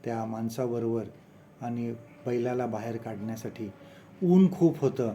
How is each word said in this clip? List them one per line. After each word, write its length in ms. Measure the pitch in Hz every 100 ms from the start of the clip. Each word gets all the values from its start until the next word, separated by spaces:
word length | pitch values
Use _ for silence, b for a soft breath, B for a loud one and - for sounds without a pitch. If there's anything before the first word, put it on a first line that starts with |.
| 123
त्या 200 | 117 113
माणसाबरोबर 760 | 110 113 113 127 117 117 113 98 - B B B -
आणि 320 | 120 120 117 117 - - 123
बैलाला 400 | 120 120 123 120
बाहेर 320 | 110 113 113
काढण्यासाठी. 720 | 117 104 107 113 120 - 107 - B B B -
ऊन 280 | 175 185 190
खूप 280 | - 170 147
होतं 340 | 135 127 117